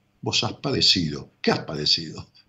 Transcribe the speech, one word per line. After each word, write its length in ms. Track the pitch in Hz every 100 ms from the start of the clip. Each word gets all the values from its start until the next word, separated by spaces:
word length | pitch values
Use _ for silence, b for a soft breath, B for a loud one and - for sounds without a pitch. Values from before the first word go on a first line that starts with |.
| _ _
vos 220 | - -
has 100 | 110
padecido. 760 | 104 147 110 - 101 78 71 67 _
¿Qué 100 | -
has 80 | -
padecido? 680 | - 76 76 - 80 - - b